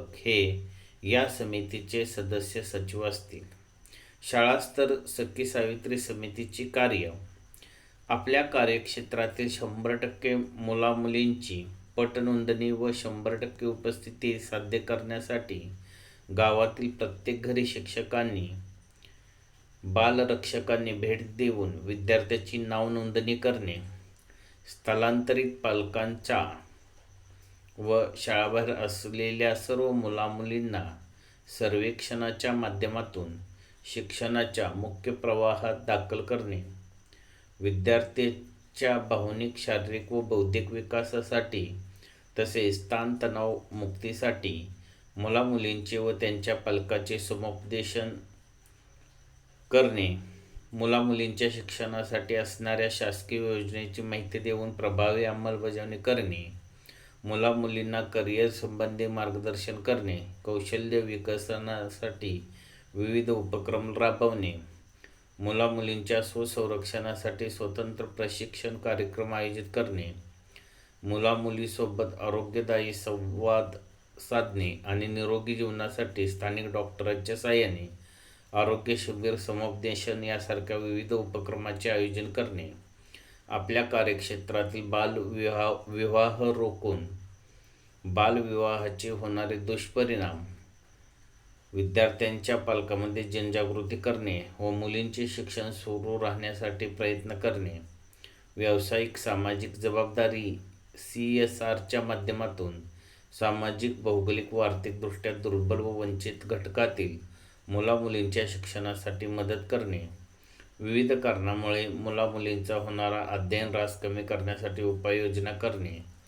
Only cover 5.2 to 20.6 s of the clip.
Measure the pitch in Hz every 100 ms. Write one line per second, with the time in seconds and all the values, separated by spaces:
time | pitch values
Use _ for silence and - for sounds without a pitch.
5.2 | 117 131 127 120 113 117 127 123 120 107
6.2 | 107 107 107 - 123 127 123 95 82 90
7.2 | - - - - - - - - - 110
8.2 | 131 139 147 135 113 117 - 120 120 117
9.2 | 113 - 120 - 110 110 113 120 120 -
10.2 | 127 123 120 117 113 113 117 117 117 117
11.2 | 120 120 - 90 90 - - - 120 123
12.2 | 123 120 117 113 120 117 120 120 113 107
13.2 | 110 113 120 - 120 113 117 - 113 -
14.2 | 123 110 - 107 101 117 - 113 113 117
15.2 | - 117 - 87 - - - - - -
16.2 | - 95 107 107 110 127 120 - 104 95
17.2 | 120 120 120 123 120 - - 117 - 120
18.2 | 117 98 92 - - - - - - -
19.2 | - - - - - - 95 101 117 123
20.2 | 123 - - 120